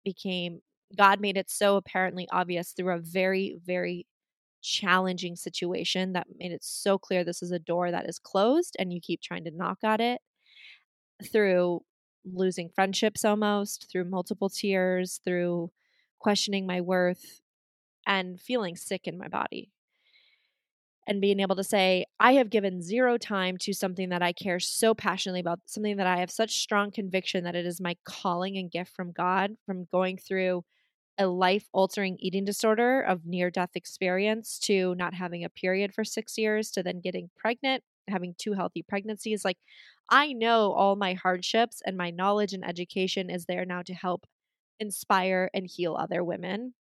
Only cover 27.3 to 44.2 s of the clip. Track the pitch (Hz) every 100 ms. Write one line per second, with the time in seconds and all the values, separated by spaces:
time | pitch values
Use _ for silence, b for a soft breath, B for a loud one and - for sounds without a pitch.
27.3 | 190 175 175 175 175 175 175 - - 190
28.3 | 175 190 196 180 170 180 - 180 170 180
29.3 | 190 202 220 - 185 170 180 185 185 -
30.3 | 190 185 180 - _ _ _ _ - 190
31.3 | 180 185 202 - 196 190 - 196 185 185
32.3 | 190 196 202 226 220 240 262 - 180 165
33.3 | 180 180 185 180 175 - - 185 185 208
34.3 | 220 220 - - 196 185 180 175 180 180
35.3 | 175 170 - 185 190 202 208 214 - 220
36.3 | - 214 214 226 - 180 180 185 180 175
37.3 | _ 220 240 269 262 - _ - 190 180
38.3 | 175 214 196 175 165 160 202 208 208 226
39.3 | 208 190 185 B B B B - 262 302
40.3 | 240 226 226 208 - 196 202 190 185 185
41.3 | 185 - 226 240 - - 190 175 170 190
42.3 | 208 202 190 180 175 180 196 185 202 180
43.3 | 175 170 180 180 180 180 180 185 180